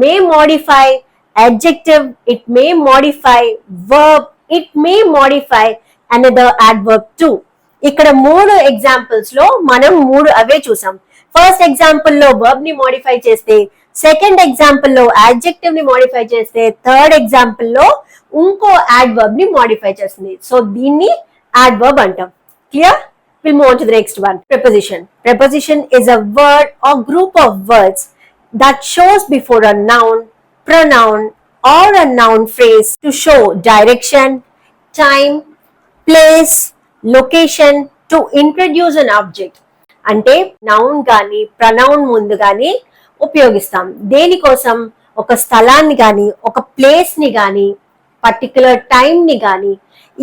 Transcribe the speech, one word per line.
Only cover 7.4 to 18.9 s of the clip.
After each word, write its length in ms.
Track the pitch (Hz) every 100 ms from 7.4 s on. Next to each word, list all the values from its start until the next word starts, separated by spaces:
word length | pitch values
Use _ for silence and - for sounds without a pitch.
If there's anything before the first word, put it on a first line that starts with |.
| _ _ _ _ 285
ఇక్కడ 180 | 285 302 269 269
మూడు 280 | 339 403 403 277
ఎగ్జాంపుల్స్ 640 | 220 269 254 - 226 214 262
లో 80 | 349 508 311
మనం 240 | 247 277 370 262
మూడు 200 | 269 302 240
అవే 180 | 226 302 262
చూసాం. 280 | 208 190 190 _ _ _
ఫస్ట్ 280 | 320 359 370 349
ఎగ్జాంపుల్ 480 | 269 320 302 320 285
లో 60 | 285 220
వర్బ్ 200 | 233 262 311
ని 60 | 294
మోడిఫై 340 | 262 254 254 247 247
చేస్తే, 300 | 220 - 214 202 _ _ -
సెకండ్ 360 | 311 311 403 381 339
ఎగ్జాంపుల్ 460 | 254 294 277 285 262
లో 60 | 240 202
యాడ్జెక్టివ్ 500 | 233 247 339 311 339 320
ని 60 | 285
మోడిఫై 340 | 254 254 254 226
చేస్తే, 280 | 233 220 226 226 220 254
థర్డ్ 280 | 262 302 311
ఎగ్జాంపుల్ 500 | 226 254 247 214 233 247
లో 80 | 359 605 - _ _ 302
ఇంకో 300 | 359 392 415 359 -